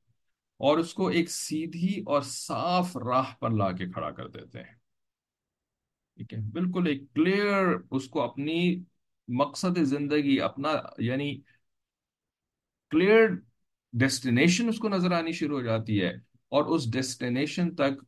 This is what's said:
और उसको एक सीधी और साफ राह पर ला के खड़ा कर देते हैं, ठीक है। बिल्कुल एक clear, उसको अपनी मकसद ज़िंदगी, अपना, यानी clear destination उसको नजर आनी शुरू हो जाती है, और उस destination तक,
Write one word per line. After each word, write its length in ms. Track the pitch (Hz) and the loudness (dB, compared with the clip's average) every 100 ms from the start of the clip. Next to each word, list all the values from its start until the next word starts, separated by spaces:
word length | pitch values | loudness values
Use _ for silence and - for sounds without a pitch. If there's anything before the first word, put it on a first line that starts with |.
| _ _ _ _ _ - | _ _ _ _ _ -2
और 200 | 131 156 | 2 2
उसको 320 | 170 - - | 0 -2 0
एक 160 | 170 170 | 0 0
सीधी 720 | - - 156 165 175 185 - - | -4 -6 -6 -6 -2 -2 -2 -2
और 160 | 170 - | -2 -2
साफ 720 | - - 123 165 180 180 123 | -10 -6 -4 0 0 0 -2
राह 340 | 120 127 127 - | 0 0 0 -2
पर 120 | 123 | 0
ला 180 | 107 95 | 2 0
के 160 | 92 90 | -2 -6
खड़ा 200 | - 76 | -6 -8
कर 160 | - 67 | -8 -12
देते 300 | - - 60 | -14 -16 -16
हैं, 200 | - _ _ _ _ _ _ _ _ _ _ _ _ _ _ - | -18 _ _ _ _ _ _ _ _ _ _ _ _ _ _ -16
ठीक 160 | 117 | -12
है। 60 | 117 107 | -8 -6
बिल्कुल 360 | 156 180 180 175 | -4 -2 0 0
एक 200 | 139 - | -2 -4
clear, 600 | 143 170 196 208 196 185 - - | 0 2 2 2 2 2 0 -2
उसको 280 | 131 - 151 | -6 -4 -4
अपनी 640 | 117 - 147 165 180 180 - _ _ _ - | -4 -4 -2 0 2 0 -6 _ _ _ -4
मकसद 560 | 120 147 - 185 180 143 | -2 -2 -2 -2 2 2
ज़िंदगी, 520 | 139 143 151 143 135 | 0 0 0 2 2
अपना, 320 | - - 143 151 - - | 0 -2 -2 -2 -4 -4
यानी 320 | 113 127 143 - - _ _ _ _ _ _ _ _ _ _ _ _ _ - | -2 0 -2 -6 -12 _ _ _ _ _ _ _ _ _ _ _ _ _ 0
clear 380 | 156 190 220 220 180 - _ _ _ _ | 4 6 6 6 2 -8 _ _ _ _
destination 760 | 117 135 - 127 120 170 175 233 | 0 2 2 2 4 6 4 2
उसको 200 | 220 214 | 0 -2
नजर 240 | 190 175 | 0 2
आनी 200 | 170 165 | 0 -2
शुरू 220 | 165 151 139 | -4 -2 -2
हो 60 | |
जाती 340 | 117 110 110 101 | 0 -2 0 0
है, 140 | 90 92 - _ - | 0 -4 -16 _ -2
और 160 | 139 147 | 0 2
उस 200 | 165 117 | 0 0
destination 800 | 123 131 - 123 123 151 - 175 - | -2 -4 -4 -2 -2 -2 0 -2 0
तक, 220 | 139 139 | 0 -2